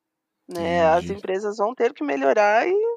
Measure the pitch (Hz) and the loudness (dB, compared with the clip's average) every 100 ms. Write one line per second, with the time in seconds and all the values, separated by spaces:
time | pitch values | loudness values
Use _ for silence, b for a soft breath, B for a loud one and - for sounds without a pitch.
0 | _ _ _ _ - 175 170 175 160 170 | _ _ _ _ -14 -8 -2 2 2 2
1 | 175 196 190 190 208 208 202 254 240 - | 0 -10 -6 -4 -4 -4 -4 0 -2 -2
2 | 294 269 269 214 208 220 349 403 453 | -4 0 2 2 4 2 2 0 0